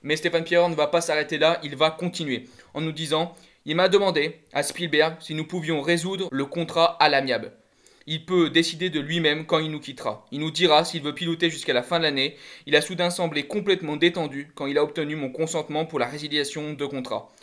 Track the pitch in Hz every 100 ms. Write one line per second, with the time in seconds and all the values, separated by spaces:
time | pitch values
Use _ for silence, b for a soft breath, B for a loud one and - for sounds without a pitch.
0 | 139 156 165 165 165 175 175 156 147 170
1 | 165 151 151 151 156 170 147 139 156 156
2 | 175 180 151 123 B B B 147 160 156
3 | 160 156 170 B B B 147 160 185 202
4 | 196 160 151 - _ - 143 - 170 151
5 | 156 165 - 156 156 180 160 156 143 170
6 | 175 190 190 135 139 - 160 - - -
7 | 151 139 135 117 107 - _ b b b
8 | - 156 160 180 156 151 165 165 180 147
9 | 143 170 156 151 160 165 156 151 143 127
10 | 120 107 - 143 156 156 175 147 - 165
11 | 143 143 170 165 170 160 - 123 123 170
12 | 156 139 139 B B B - 147 151 175
13 | 175 175 165 147 139 208 196 190 151 147
14 | 170 170 151 139 143 - 139 143 147 156
15 | 151 156 135 127 160 160 156 151 156 143
16 | 120 147 151 147 143 156 151 143 143 135
17 | 127 107 - B